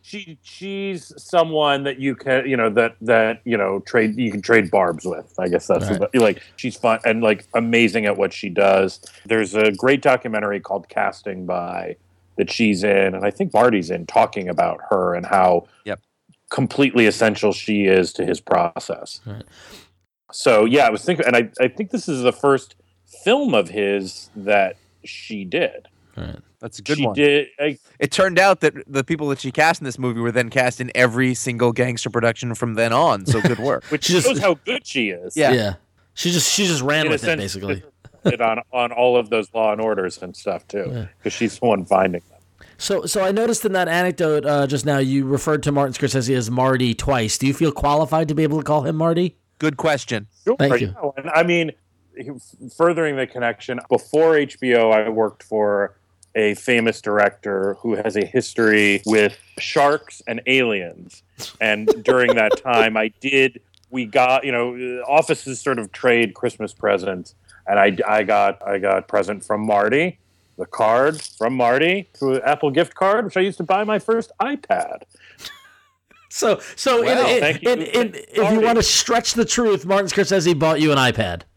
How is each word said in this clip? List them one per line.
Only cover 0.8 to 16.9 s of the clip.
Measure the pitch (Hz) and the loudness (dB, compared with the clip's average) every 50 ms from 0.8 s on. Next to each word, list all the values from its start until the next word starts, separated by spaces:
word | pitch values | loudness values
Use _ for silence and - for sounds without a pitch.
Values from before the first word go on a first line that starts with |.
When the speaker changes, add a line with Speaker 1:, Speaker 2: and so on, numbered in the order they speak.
| 196 196 190 170 - - - - | -6 -6 -8 -10 -12 -18 -20 -20
Speaker 1:
someone | - - - 175 165 165 156 156 151 147 139 139 139 | -12 0 2 2 2 4 2 2 2 2 2 0 -2
that | 139 131 127 | -4 -6 -2
you | 135 139 123 | -4 -4 -4
can, | - - 139 131 131 127 139 | -4 -2 0 0 0 2 0
you | 131 | 0
know, | 123 113 110 | 2 2 2
that, | 101 120 113 113 - _ | 4 2 2 2 -2 _
that, | 117 117 117 113 110 110 113 113 _ | 0 2 4 4 4 2 -2 -4 _
you | 123 117 | -2 0
know, | 104 98 95 98 98 | 0 0 0 -2 -4
trade, | - - - 120 110 110 107 | -6 0 0 2 2 2 0
you | 127 123 110 | -2 -4 -4
can | - 104 | -4 -6
trade | - - 117 113 101 85 | 0 4 4 4 4 4
barbs | - 98 92 87 85 76 - | 2 2 2 2 -2 -4 -6
with. | 92 85 - - _ _ - | -8 -8 -8 -12 _ _ -6
I | 92 90 | -2 0
guess | 87 87 - | 0 -2 0
that's | - 95 85 - 101 | 0 0 0 0 -2
Speaker 2:
Right. | 101 90 | -2 -2
Speaker 1:
what, | 98 104 - | -2 0 2
like, | 127 113 104 92 - - - _ | 2 2 2 2 -2 -10 -20 _
she's | - - 123 - | -10 -10 -10 -8
fun | - - 117 110 110 - | -2 0 0 0 2 0
and, | 117 110 113 | 0 0 2
like, | 113 110 107 - - _ - | 2 2 2 2 -4 _ -2
amazing | 120 117 117 117 117 117 107 90 117 107 | -2 0 2 2 4 4 2 2 0 0
at | 104 98 | 0 0
what | - 98 92 | 0 -2 -2
she | - - - 101 | -4 -8 -10 -4
does. | 85 101 101 98 95 95 95 92 - - - - - - _ | 0 2 4 4 6 4 2 0 -4 -10 -20 -20 -20 -20 _
There's | 101 113 113 107 90 95 | -2 0 0 0 0 0
a | 110 110 110 | 2 2 2
great | 101 92 117 131 143 139 | 2 2 2 2 2 4
documentary | - 147 127 123 - 120 110 107 104 101 101 98 | 4 2 2 2 0 -4 -4 -4 -2 -2 -4 -6
called | - - 98 101 98 _ | -6 -6 -8 -8 -8 _
Casting | - 110 104 98 - - _ 104 95 92 92 | -4 -2 -2 -2 -4 -6 _ -10 -10 -8 -6
By | 90 90 90 87 87 90 90 90 90 - _ _ _ _ _ _ _ _ | -6 -6 -6 -6 -6 -8 -8 -8 -10 -12 _ _ _ _ _ _ _ _
that | - 101 - | -4 -4 -4
she's | - - 117 107 101 87 | 0 0 0 0 2 0
in, | 98 104 98 98 98 95 92 | 2 2 2 4 2 0 -2
and | 95 98 | -2 -4
I | 104 | -4
think | - - 196 175 - | -2 -2 -4 0 4
Marty's | 107 117 123 110 98 85 80 | 4 4 4 4 2 -2 -2
in, | 90 87 85 | -6 -8 -8
talking | - - 113 117 117 - 101 92 90 | -2 2 2 2 2 0 -8 -6 -4
about | 87 - 87 85 82 76 - - | -2 0 0 -2 -2 -6 -4 -2
her | 107 95 90 87 87 | 0 0 2 0 -2
and | 87 90 | -4 -2
how | - 101 95 92 92 87 85 - _ _ _ _ | 0 2 4 4 4 4 2 0 _ _ _ _
Speaker 3:
Yep. | 104 98 92 _ _ _ _ _ _ _ _ _ _ | -10 -10 -10 _ _ _ _ _ _ _ _ _ _
Speaker 1:
completely | - - 135 - - - 123 131 | -4 -4 -2 -2 0 0 0 2